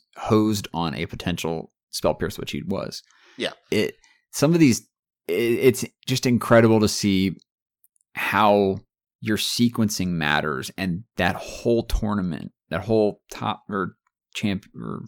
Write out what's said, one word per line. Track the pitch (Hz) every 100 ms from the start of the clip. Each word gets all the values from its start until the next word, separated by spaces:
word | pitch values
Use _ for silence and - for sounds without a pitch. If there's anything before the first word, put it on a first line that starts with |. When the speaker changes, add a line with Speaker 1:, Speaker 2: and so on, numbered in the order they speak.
| _ -
Speaker 1:
hosed | - 110 110 104 -
on | 82 85
a | 67 82
potential | - 92 85 85 82 - _ _
Spell | - 82
Pierce, | 76 82 -
which | -
he | 71 87
was. | 98 - - _ _ _ -
Speaker 2:
Yeah. | 104 - -
Speaker 1:
It, | 104 - - _ _ _
some | - 143
of | 170
these, | 143 104 _ _ _ _ -
it, |
it's | 87 117 113 127 - 214 _ -
just | 131 127
incredible | 117 - 117 113 113
to | 104
see | - 104 95 95 82 _ _ _ _ _ _ _
how | - - 104 107 104 98 98 _ _ _ _
your | 110 104
sequencing | - - 120 - 107 - 92
matters, | 85 76 76 76 65 - -
and | 95 87 - -
that | 90 92
whole | - - 120 117
tournament, | 110 - 107 104 90 73 - _ -
that | 82
whole | 104 110 104 - _
top, | - 110 101 -
or | 98 95 - _ _ _
champ, | - 104 95 -
or | 64 55 -